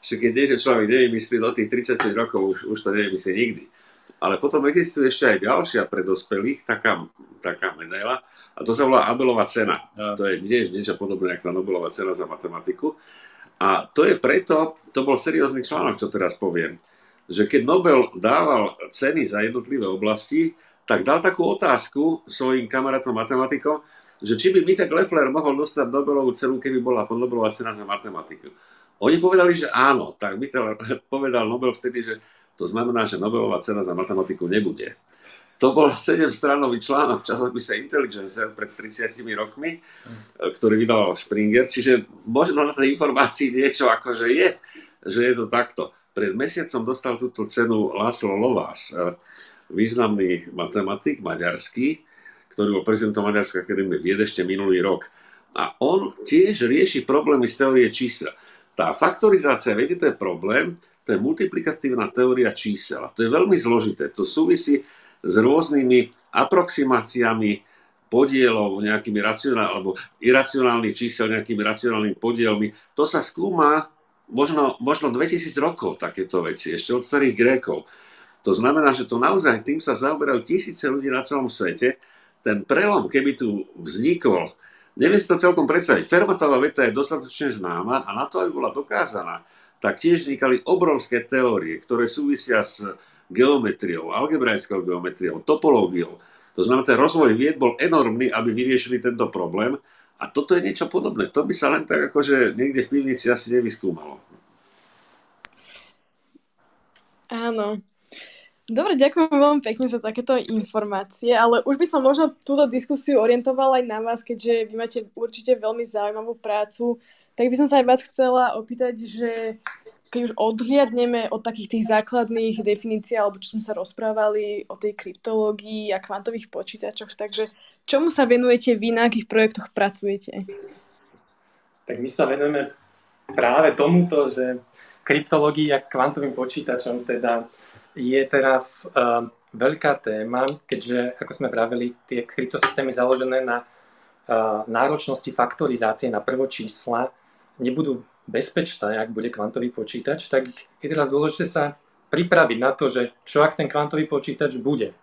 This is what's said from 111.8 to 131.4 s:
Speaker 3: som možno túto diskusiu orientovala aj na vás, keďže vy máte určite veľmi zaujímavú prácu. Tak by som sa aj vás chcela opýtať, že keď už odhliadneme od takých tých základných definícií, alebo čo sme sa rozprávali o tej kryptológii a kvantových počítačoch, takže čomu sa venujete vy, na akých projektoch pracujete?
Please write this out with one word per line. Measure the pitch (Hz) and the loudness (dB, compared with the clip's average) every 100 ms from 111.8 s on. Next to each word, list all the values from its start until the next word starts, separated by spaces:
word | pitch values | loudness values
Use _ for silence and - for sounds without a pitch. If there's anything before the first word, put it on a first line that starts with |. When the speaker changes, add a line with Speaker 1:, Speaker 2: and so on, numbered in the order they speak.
| 330 | 2
Speaker 3:
som | 311 | 4
možno | 262 285 320 - | 4 4 2 -2
túto | - 285 285 | -2 2 4
diskusiu | 247 247 277 277 269 | 2 -2 -4 2 4
orientovala | 226 247 254 254 269 262 | 4 2 2 2 2 2
aj | 247 | 0
na | 214 | -4
vás, | 226 233 - | -4 -6 -6
keďže | 233 226 233 220 | -6 0 0 -2
vy | |
máte | 220 233 240 214 | -6 -6 -8 -10
určite | - 226 - - | -8 -8 -6 -2
veľmi | 247 214 233 233 | 0 0 -4 -6
zaujímavú | 214 208 214 226 | -4 -4 -4 -8
prácu. | 233 220 208 214 - 240 233 _ _ _ - | -10 -4 -4 -4 -4 -4 -4 _ _ _ -2
Tak | 247 | 0
by | 254 | 2
som | 285 | 4
sa | 277 | 4
aj | 254 | 4
vás | 254 | 2
chcela | - - 254 254 247 - | 2 0 2 4 2 -2
opýtať, | 220 240 247 226 226 | -10 -6 -4 -4 -12
že | 220 233 226 226 220 - - - _ _ | -6 -6 -4 -8 -8 -14 -16 -20 _ _
keď | 247 240 | -4 -4
už | |
odhliadneme | 220 214 226 240 277 269 240 240 240 226 | 0 -2 0 2 4 4 2 0 0 -2
od | 220 226 | -4 -6
takých | 220 202 226 | -8 -6 -4
tých | 220 | 2
základných | 214 214 240 226 226 226 220 208 | 2 2 -2 0 0 -2 -2 0
definícií, | 208 226 220 202 233 | -2 -2 -6 -4 0
alebo | 208 196 | 0 -2
čo | - | -8
sme | 220 | -8
sa | 220 208 | -6 -6
rozprávali | 180 - 220 214 214 214 208 208 - | -8 -6 -4 0 0 0 -4 -6 -10
o | 190 | -6
tej | 214 208 | -6 -6
kryptológii | 190 180 - 220 214 214 208 220 214 | -14 -10 -4 0 0 -2 -8 -8 -4
a | 190 | -6
kvantových | - 202 202 226 220 | -4 -8 -6 -8 -10
počítačoch, | - 202 214 202 214 214 | -12 -12 -10 -10 -10 -16
takže | - 208 208 220 _ - _ - | -12 -10 -6 -6 _ -20 _ 0
čomu | 277 330 | 2 2
sa | - 254 | 2 4
venujete | 247 247 240 254 | 4 4 4 4
vy, | 226 226 226 | 0 2 2
na | 233 | 2
akých | 226 220 | 2 0
projektoch | 220 220 220 - - | 2 2 0 -8 -2
pracujete? | 202 - 202 196 - - 196 403 - - _ _ _ _ _ _ | -2 0 -6 -6 -10 -12 -12 -14 -18 -20 _ _ _ _ _ _